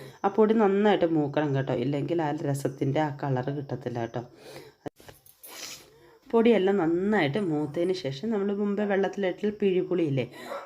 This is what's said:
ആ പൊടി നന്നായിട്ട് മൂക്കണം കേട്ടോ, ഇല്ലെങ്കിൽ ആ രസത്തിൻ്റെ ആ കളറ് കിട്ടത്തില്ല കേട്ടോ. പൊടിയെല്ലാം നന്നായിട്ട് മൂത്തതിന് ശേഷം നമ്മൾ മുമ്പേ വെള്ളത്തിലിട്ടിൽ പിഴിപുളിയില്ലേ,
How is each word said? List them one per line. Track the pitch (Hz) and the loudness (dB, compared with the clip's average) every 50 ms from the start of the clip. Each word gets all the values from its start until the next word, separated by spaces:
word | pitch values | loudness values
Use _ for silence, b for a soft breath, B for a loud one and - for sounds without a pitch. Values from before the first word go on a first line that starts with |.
| B B B B B | B B B B B
ആ | 196 | 0
പൊടി | 196 220 220 208 220 | 2 4 4 4 4
നന്നായിട്ട് | 226 214 196 196 196 208 214 196 156 175 | 4 4 4 4 4 4 4 4 4 4
മൂക്കണം | 170 165 156 147 139 139 151 151 147 139 | 4 4 4 2 0 0 0 0 0 0
കേട്ടോ, | 135 135 139 131 | 0 0 0 -2
ഇല്ലെങ്കിൽ | 107 120 139 143 143 139 - 170 170 | -2 0 -2 -2 -2 -2 -2 -2 0
ആ | 160 147 147 151 170 143 | 0 0 -2 -2 -2 -2
രസത്തിൻ്റെ | 139 139 - 139 135 - - 139 135 156 156 147 | -2 -2 -4 -6 -4 -2 -2 0 0 0 0 -2
ആ | 139 143 - | -2 -4 -4
കളറ് | 143 135 127 123 143 143 147 | -2 -2 -2 -2 -4 -4 -6
കിട്ടത്തില്ല | 139 - 131 123 - 123 120 120 | -6 -8 -8 -8 -6 -6 -6 -4
കേട്ടോ. | 113 113 - 123 117 - B B B B B B B B B B B - - _ - - - _ _ - - _ - B B B B B B B B B B B B B B B B - | -6 -6 -6 -8 -10 -10 B B B B B B B B B B B -18 -18 _ -20 -20 -20 _ _ -20 -20 _ -20 B B B B B B B B B B B B B B B B 0
പൊടിയെല്ലാം | - 233 220 240 233 196 185 190 202 202 | 2 4 6 6 6 6 6 4 4 2
നന്നായിട്ട് | 165 160 170 175 190 202 214 202 160 139 139 220 | 2 2 2 2 2 2 2 2 2 2 0 0
മൂത്തതിന് | 202 170 151 147 151 143 143 175 170 185 185 | -2 0 0 -2 -2 -2 -2 -2 -2 0 -2
ശേഷം | 180 - 135 139 - - 226 | -2 -4 -6 -8 -6 -4 -4
നമ്മൾ | 226 202 196 202 202 | -2 -2 -2 -2 -2
മുമ്പേ | 202 208 202 202 196 208 | -2 -2 -2 -2 -2 -2
വെള്ളത്തിലിട്ടിൽ | 202 202 190 196 185 190 202 196 180 175 - - 208 | 0 0 0 0 0 -2 -2 -2 -2 -2 -2 -2 -4
പിഴിപുളിയില്ലേ, | 208 - 208 196 185 185 175 - 175 165 165 151 139 131 120 - B B B B B B B | -2 0 2 2 2 2 0 0 0 0 0 0 0 0 -2 -4 B B B B B B B